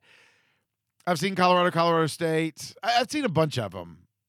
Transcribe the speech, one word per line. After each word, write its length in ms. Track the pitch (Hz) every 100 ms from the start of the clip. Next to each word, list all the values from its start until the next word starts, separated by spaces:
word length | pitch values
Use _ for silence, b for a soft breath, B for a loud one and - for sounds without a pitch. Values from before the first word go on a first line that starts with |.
| b b b b b b b _ _ _ -
I've 120 | 170
seen 140 | 190
Colorado, 380 | 185 180 180 180
Colorado 340 | 170 170 165 160
State. 720 | - 165 160 160 - - -
I, 160 | 208 240
I've 100 | 247
seen 160 | 302 262
a 40 |
bunch 280 | 151 160 123
of 160 | 104
'em. 300 | 92 85 85 90 _